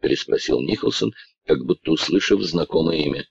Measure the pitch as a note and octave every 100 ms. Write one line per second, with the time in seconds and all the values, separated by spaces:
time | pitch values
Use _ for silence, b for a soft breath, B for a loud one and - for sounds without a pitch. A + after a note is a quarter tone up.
0 | - C2+ - - - B1+ C#2 G#2+ - -
1 | A2+ B B _ - D2 B1 - - E2
2 | - F2+ - G2+ F#2 E2 D#2 E2 E2 D#2+
3 | D2 C#2 -